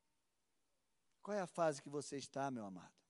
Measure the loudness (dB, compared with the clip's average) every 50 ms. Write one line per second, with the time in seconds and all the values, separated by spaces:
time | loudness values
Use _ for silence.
0 | _ _ _ _ _ _ _ _ _ _ _ _ _ _ _ _ _ _ _ _
1 | _ _ _ _ -4 -2 0 0 0 0 2 4 6 6 6 4 0 -4 -4 -4
2 | -2 -2 -4 -6 -6 -4 -2 -2 0 0 0 -2 -4 -6 -8 -10 -12 -16 -20 _
3 | _ _